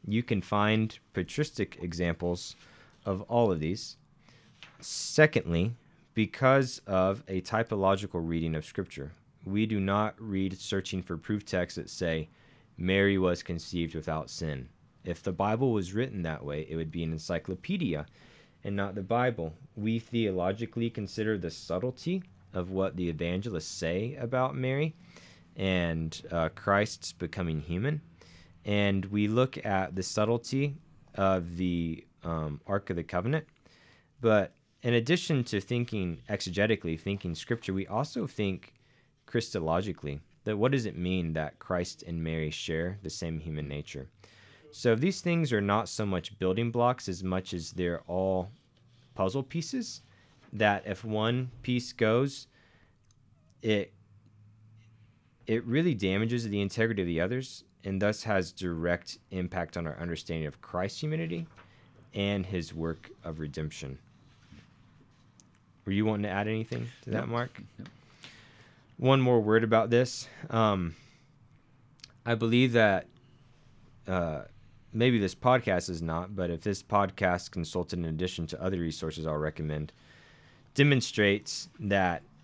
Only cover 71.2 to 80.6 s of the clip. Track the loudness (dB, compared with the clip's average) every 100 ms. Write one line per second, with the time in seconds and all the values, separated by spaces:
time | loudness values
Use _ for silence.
71.2 | _ _ -20 -20 _ _ -20 _ -20 -10
72.2 | -2 2 4 6 6 8 6 6 0 -20
73.2 | -20 -20 -20 -20 -20 -20 -20 -16 -2 0
74.2 | 0 -4 -10 -20 -20 -20 -8 2 4 6
75.2 | 2 2 4 4 4 2 0 -4 -2 -4
76.2 | -4 -4 -2 -2 -2 -2 2 2 2 2
77.2 | 2 2 -2 -6 -4 -4 -2 -4 -2 -2
78.2 | -2 -2 -6 -4 -2 -2 -2 -4 -6 -4
79.2 | -4 -2 -2 -2 -4 -4 -6 -12 -20 -20
80.2 | -20 -20 -20 -20